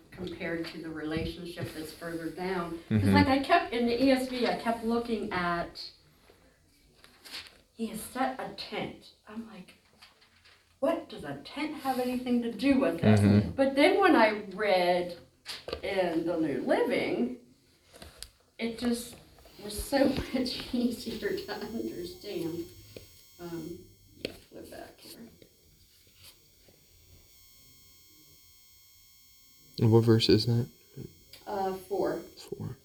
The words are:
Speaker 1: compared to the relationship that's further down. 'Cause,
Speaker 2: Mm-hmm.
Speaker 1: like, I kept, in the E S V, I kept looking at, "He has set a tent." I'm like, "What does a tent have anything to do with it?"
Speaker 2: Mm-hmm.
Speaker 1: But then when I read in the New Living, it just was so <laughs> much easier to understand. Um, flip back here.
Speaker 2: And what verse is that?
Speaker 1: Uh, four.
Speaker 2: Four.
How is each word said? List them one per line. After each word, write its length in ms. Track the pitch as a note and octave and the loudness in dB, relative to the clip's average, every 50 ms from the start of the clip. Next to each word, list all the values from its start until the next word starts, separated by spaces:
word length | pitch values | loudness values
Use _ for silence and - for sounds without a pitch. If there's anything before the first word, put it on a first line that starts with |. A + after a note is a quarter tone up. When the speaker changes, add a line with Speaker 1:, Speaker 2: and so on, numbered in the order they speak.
| - - | -18 -18
Speaker 1:
compared 560 | - F#3 F3+ E3+ E3 - F3 E3 E3+ E3 E3 - | -12 -10 -10 -10 -8 -8 -6 -6 -4 -4 -6 -8
to 60 | - E3 | -10 -12
the 80 | D#3 D#3+ | -10 -10
relationship 760 | D#3+ D3+ D3+ D3+ D#3+ E3 E3+ F3+ - F3 F3 E3+ - E3+ E3+ - - | -8 -8 -6 -4 -4 -2 -4 -4 -6 -8 -10 -12 -10 -8 -10 -8 -8
that's 180 | D#3 D#3 - | -10 -12 -12
further 360 | - - E3+ E3+ E3 D#3+ D#3+ D#3 | -12 -12 -10 -8 -8 -6 -8 -8
down. 500 | - F#3 F3+ F#3 F#3+ F3 E3+ E3 E3+ - - - | -6 -6 -4 -4 -4 -4 -4 -6 -8 -8 -4 0
'Cause, 100 | - G#2+ | 0 2
Speaker 2:
Mm-hmm. 140 | - C#3+ F#3+ | 4 6 8
Speaker 1:
like, 140 | C#4+ C#4+ C4 | 8 8 6
I 100 | C4+ C#4 | 4 2
kept, 340 | - - F4 F4 - - | 2 4 4 4 2 2
in 140 | B3 A#3+ A#3+ | -2 0 0
the 180 | A#3 A#3 A#3+ C4+ | 0 2 4 4
E 60 | C4+ | 4
S 180 | C4 B3+ B3+ B3+ | 4 4 2 -2
V, 180 | B3+ A#3+ A3 | -4 -2 -2
I 100 | G3+ - | -2 -2
kept 280 | - - A#3 A3+ - A3 | -2 -2 -4 -4 -2 -2
looking 480 | A3+ A#3 A#3 A#3 - A3+ G#3 F#3+ - | -2 -2 -2 -2 -2 -4 -4 -4 -4
at, 480 | F#3 F#3 F3 F3 F3 E3+ E3 - - - - - - _ _ _ _ _ _ - - _ _ _ _ _ _ _ _ _ _ _ _ _ - - _ _ - - - - - - - - _ _ | -4 -2 -2 -2 -2 -2 -4 -8 -10 -14 -16 -16 -18 _ _ _ _ _ _ -20 -20 _ _ _ _ _ _ _ _ _ _ _ _ _ -20 -20 _ _ -18 -14 -14 -14 -14 -16 -20 -20 _ _
"He 140 | _ - A3+ | _ -8 -8
has 140 | G#3+ A3 - | -8 -8 -10
set 380 | - - - B3+ C4 B3+ - - | -10 -8 -4 -2 -2 -2 -4 -6
a 100 | G3 G3 - | -10 -12 -12
tent." 560 | - - - G#3+ F#3+ - - - - - - _ _ _ - | -12 -12 -10 -8 -8 -8 -8 -10 -16 -20 -20 _ _ _ -16
I'm 180 | G#3+ A3+ A3 - | -14 -14 -14 -14
like, 260 | - F#3 F#3 - - _ _ _ _ - - - _ _ _ _ _ _ _ - - _ _ _ _ - | -16 -18 -20 -20 -20 _ _ _ _ -20 -20 -20 _ _ _ _ _ _ _ -20 -20 _ _ _ _ -4
"What 280 | C4+ E4 E4+ - - - | -2 -2 -2 -2 -4 -10
does 160 | A3 - - | -14 -12 -10
a 140 | C#3+ - - - | -10 -10 -10 -12
tent 300 | - - C#4 D4+ D4+ D4 | -12 -8 -8 -6 -6 -6
have 220 | - - C4+ B3+ B3 | -4 -2 -2 0 0
anything 440 | B3 B3 B3+ B3 B3+ B3 B3 A#3+ | 0 -2 -2 -2 0 0 0 0
to 100 | A#3 A#3 | 0 -2
do 260 | G#3+ G3 B3 C#4 C4+ - | -2 2 4 4 4 4
with 180 | - - - - | 4 2 2 2
it?" 180 | - G#2+ G#2+ G2+ | 4 6 6 8
Speaker 2:
Mm-hmm. 300 | G2+ G2 G2+ G#2 F2 E2+ - | 8 8 6 6 4 2 2
Speaker 1:
But 180 | - C4+ C4+ C4+ | 2 2 2 4
then 260 | C#4 D4+ G4 G4+ G4+ | 6 6 6 6 6
when 140 | F#4+ F4+ C#4+ | 6 6 8
I 260 | B3 A3 G#3+ G#3+ G#3 G3 F#3+ F#3 | 8 6 6 4 0 -6 -8 -6
read 640 | F3 F3 - F#3 F#3 F3 F3 C4+ F3 F3 - - - - - _ _ - - - - - - - - | -2 2 4 4 4 6 4 4 2 2 -2 -6 -12 -16 -20 _ _ -14 -14 -14 -12 -10 -10 -8 -6
in 440 | F3+ F#3+ G3 F#3+ F#3 F3 E3 D#3+ E3 | -4 -2 0 0 0 0 0 0 0
the 100 | E3 E3+ D#3+ | 0 0 0
New 240 | D#3+ C#3+ C3+ - - | 0 0 -2 -2 0
Living, 680 | B3+ E4 A#4 A#4+ - F#3 - - - - A#3 A#3+ B3 - - - - - _ _ _ _ _ _ _ - - - - - - - - _ _ _ _ _ - | 2 2 2 2 2 2 0 0 0 0 0 0 -2 -4 -8 -16 -20 -20 _ _ _ _ _ _ _ -20 -20 -20 -20 -18 -20 -20 -20 _ _ _ _ _ -6
it 200 | A3+ A#3 A3+ - | -6 -6 -4 -2
just 360 | B3 A#3+ A#3 A3+ - - - - - - - - - - - - | -2 -2 -2 -2 -4 -10 -16 -20 -20 -20 -20 -20 -20 -20 -18 -14
was 200 | G3+ G#3 - - | -12 -10 -8 -8
so 220 | - - - - - - | -4 0 2 4 4 4
<laughs> 260 | - - - - - | 2 0 -4 -2 -2
much 400 | B3 - - - - - - - | -2 -2 -2 -4 -8 -8 -4 -2
easier 640 | A#3+ A#3+ B3+ - - - A3+ - - G3+ G3 F#3+ E3+ | 0 0 0 -2 -4 -8 -8 -8 -4 -4 -4 -4 -4
to 140 | - - F#3+ | -6 -8 -8
understand. 1080 | G#3 G#3 - A#3 A3+ - E3+ - E3+ F3 - - - - - F3 E3+ E3 D#3+ E3+ E3+ - - - - - - - - - - - - - _ _ - | -8 -8 -8 -6 -6 -6 -6 -6 -8 -10 -10 -12 -12 -12 -8 -6 -6 -6 -6 -6 -8 -10 -12 -14 -20 -20 -20 -20 -20 -20 -20 -20 -20 -20 _ _ -16
Um, 380 | F3 E3+ E3+ E3 D#3 E3+ F3 F3+ - - - _ _ - - - - - - - - - | -12 -10 -10 -10 -10 -10 -12 -14 -16 -20 -20 _ _ -20 -20 -14 -14 -14 -14 -16 -20 -20
flip 200 | - - - - | -20 -20 -18 -16
back 240 | - - - - - - | -16 -16 -18 -18 -20 -20
here. 220 | - - - - A#3 - - - - _ _ _ _ _ _ _ _ _ _ _ _ _ _ - - - - _ _ _ _ _ _ - - _ _ _ _ _ _ - - - C6+ C6+ C6+ C6+ C6+ - - C6+ C6+ C6+ C6+ C6+ C6+ C6+ C6+ C6+ C6+ C6+ C6+ C6+ C6+ C6+ C6+ C6+ C6+ C6+ _ C6+ C6+ C6+ _ C6+ _ C6+ C6+ C6+ _ _ _ _ _ _ _ _ _ _ _ _ - - - - | -20 -20 -20 -20 -20 -20 -20 -20 -20 _ _ _ _ _ _ _ _ _ _ _ _ _ _ -20 -20 -20 -20 _ _ _ _ _ _ -20 -20 _ _ _ _ _ _ -20 -20 -20 _ _ -20 -20 -20 -20 -20 -20 -20 -20 -20 -20 -20 _ _ _ _ _ _ -20 -20 _ _ _ _ _ _ _ _ _ _ _ _ _ _ _ _ _ _ _ _ _ _ _ _ _ _ _ -20 -10 -2 2
Speaker 2:
And 100 | - A2 | 6 8
what 140 | A2 A#2 A2+ | 8 8 8
verse 240 | A#2 A2+ A2+ - - | 8 6 6 6 4
is 180 | - A2+ A2 | 4 4 4
that? 200 | A#2+ A#2 A#2+ A#2+ - - _ _ _ - - - - - - - _ - - - | 2 2 0 0 -2 -8 _ _ _ -18 -16 -16 -16 -18 -20 -20 _ -20 -16 -10
Speaker 1:
Uh, 280 | G3+ G#3 - F#3+ - F#3 - - - | -6 -4 -2 -2 -2 -4 -6 -8 -6
four. 320 | - - - - - - - - - - - - | -2 -2 0 -2 -2 -4 -8 -12 -18 -16 -14 -12
Speaker 2:
Four. 300 | - - G#2+ G#2+ A#2+ - | -10 -10 -10 -10 -12 -14